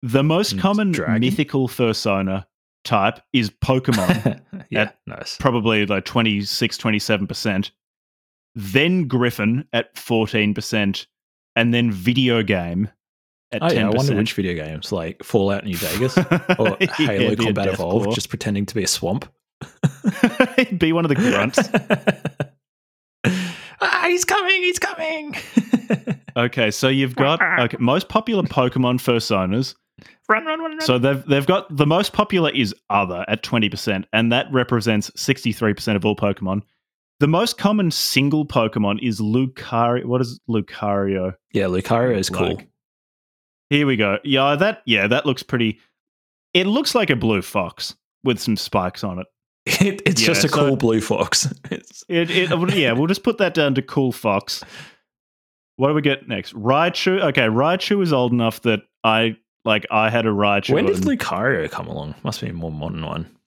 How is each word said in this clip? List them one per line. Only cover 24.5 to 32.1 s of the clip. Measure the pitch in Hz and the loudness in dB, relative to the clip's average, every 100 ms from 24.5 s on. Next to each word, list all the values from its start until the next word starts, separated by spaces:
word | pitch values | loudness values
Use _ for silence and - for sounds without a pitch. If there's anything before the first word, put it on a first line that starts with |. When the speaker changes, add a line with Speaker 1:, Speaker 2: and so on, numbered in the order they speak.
| 381 | 0
Speaker 2:
he's | 359 359 | 0 -2
coming. | 320 320 320 320 294 - | -4 -6 -6 -6 -8 -12
<laughs> | - - - - - 226 - - - 120 | -2 -2 0 -2 0 -4 -4 -10 -6 -2
Speaker 1:
Okay, | 120 - 110 | 0 2 0
so | - 135 | 2 2
you've | 135 131 123 | 2 0 0
got, | 139 165 165 175 | 2 2 2 2
okay, | 120 120 | 0 0
most | 123 160 - | 2 2 2
popular | 220 226 202 | -2 0 0
Pokemon | 160 - 127 131 123 123 | 0 2 2 2 0 0
fursonas. | - 117 - 101 92 110 131 - _ _ - _ - | 2 0 2 0 0 0 -2 -8 _ _ -20 _ 0
Speaker 2:
Run, | 220 320 | 0 0
run, | 320 | -4
run, | 330 | -6
run. | 311 | -4
Speaker 1:
So | 311 127 | 0 2
they've, | 131 139 139 | 2 0 0
they've | 139 139 | 0 2
got, | 190 - 143 | 0 0 0
the | 147 | 2
most | 170 208 | 4 2